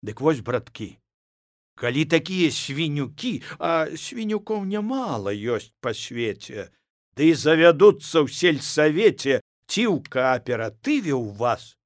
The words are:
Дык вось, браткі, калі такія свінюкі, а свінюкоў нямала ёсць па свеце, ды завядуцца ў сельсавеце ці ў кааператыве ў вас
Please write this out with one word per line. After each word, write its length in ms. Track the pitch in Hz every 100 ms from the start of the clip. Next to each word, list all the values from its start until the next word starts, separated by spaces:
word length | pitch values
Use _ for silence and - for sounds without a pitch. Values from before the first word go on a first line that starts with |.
Дык 200 | 110 110
вось, 160 | 143 151
браткі, 600 | 110 120 - - 101 - _ _ _ _ _ _ _ -
калі 260 | 120 127 156
такія 460 | 165 160 185 165
свінюкі, 880 | 135 - 139 165 147 131 - 247 160 - -
а 280 | 170 165 156 -
свінюкоў 720 | - 240 214 214 208 214 190
нямала 640 | 208 214 269 240 123 98
ёсць 400 | 104 110 113 - _
па 160 | 123 110
свеце, 720 | - 117 117 98 - 110 92 _ _ _ _ -
ды 160 | 156
завядуцца 920 | 151 147 160 170 156 139 139 - 165
ў 40 | 139
сельсавеце 1120 | - 175 143 - - 156 156 220 - 139 127 - _ _
ці 120 | - 233
ў 160 | 160 -
кааператыве 1040 | 127 131 123 110 117 113 - - 294 185 135
ў 160 | 110 101
вас 400 | 120 110 - _